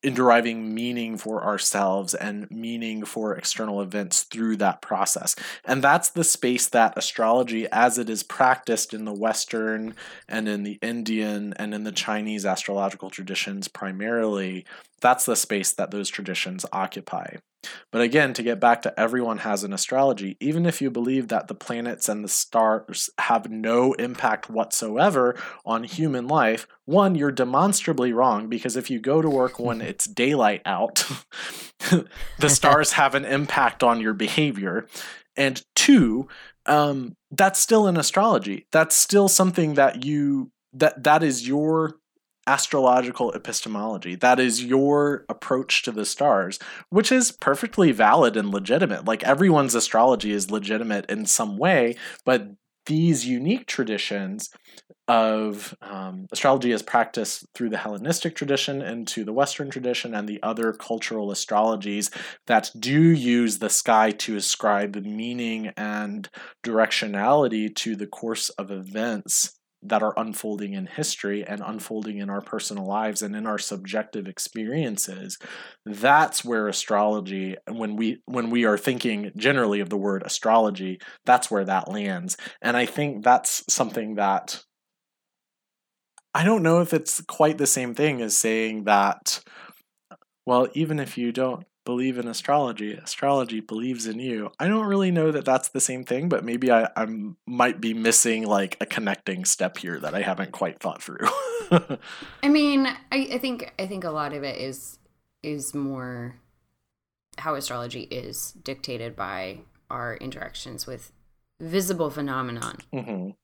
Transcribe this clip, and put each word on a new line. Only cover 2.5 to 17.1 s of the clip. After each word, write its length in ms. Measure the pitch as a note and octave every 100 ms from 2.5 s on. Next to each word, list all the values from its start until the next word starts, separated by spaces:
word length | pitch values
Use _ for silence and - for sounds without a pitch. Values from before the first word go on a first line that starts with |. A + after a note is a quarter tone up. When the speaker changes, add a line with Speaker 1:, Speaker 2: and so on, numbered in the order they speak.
Speaker 1:
meaning 520 | A2 A2+ A#2 A2+ G#2+
for 300 | G#2 A2+ G#2+ F#2
external 460 | - - A2 G2+
events 420 | G2 G#2 F#2+ - -
through 300 | A2+ A2+ G#2+
that 240 | G2+ -
process. 560 | - F2+ G2 - - - - - -
And 180 | C3
that's 260 | C#3 D#3+ -
the 120 | E3+
space 460 | E3 - B2 B2 -
that 260 | A#2+ A2+ -
astrology, 720 | - - A2 A#2+ A#2+ A2+ A2
as 260 | A2 A#2+ A#2+
it 100 | A2+
is 140 | G#2+
practiced 720 | - - C3 B2+ - A2+ -
in 120 | G#2+ G#2+
the 80 |
Western 840 | G2+ A2 A2 - A#2 A2 A2 A2 A2 - - -
and 180 | A2 G#2+
in 140 | G#2
the 160 | G2+ G#2
Indian 720 | A2 A#2+ A2+ A2 G#2+ G#2 G#2 G2+
and 160 | G#2+
in 100 | G#2+
the 80 | G#2+
Chinese 540 | F#2 - G#2+ G#2+ G#2+ G2
astrological 640 | F#2 - G2 G2 F#2 F#2+
traditions 580 | - F#2+ F#2+ - G2 F#2+
primarily, 1000 | - G2 F#2+ G#2+ A#2 A2 G2+ F#2+ F#2 - - - _
that's 240 | B2 B2+ -
the 100 | A2+
space 360 | - G#2 F#2
that 160 | - F#2+
those 200 | G2+ G2
traditions 540 | - F#2+ F#2 F#2+ F#2 -
occupy. 680 | F#2+ F#2+ - -